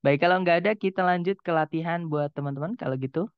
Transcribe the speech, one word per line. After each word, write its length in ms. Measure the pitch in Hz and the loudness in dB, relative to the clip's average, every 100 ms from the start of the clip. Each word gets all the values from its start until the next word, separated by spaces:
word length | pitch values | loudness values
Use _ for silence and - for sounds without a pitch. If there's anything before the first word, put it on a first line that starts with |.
Baik, 140 | 139 143 | 4 4
kalau 120 | 175 185 | 4 4
nggak 140 | 180 170 | 4 2
ada, 100 | 190 214 | 2 0
kita 160 | 190 190 180 | -2 0 0
lanjut 280 | 180 175 196 - | 2 0 -4 -2
ke 40 | 160 | 0
latihan 420 | 156 165 165 170 165 | 0 -2 -4 -4 -2
buat 180 | 151 147 - | -2 -2 -4
teman-teman 360 | 143 139 156 240 | -6 -6 -6 -6
kalau 140 | - 131 | -4 -4
gitu. 160 | 131 160 208 | -4 -4 -4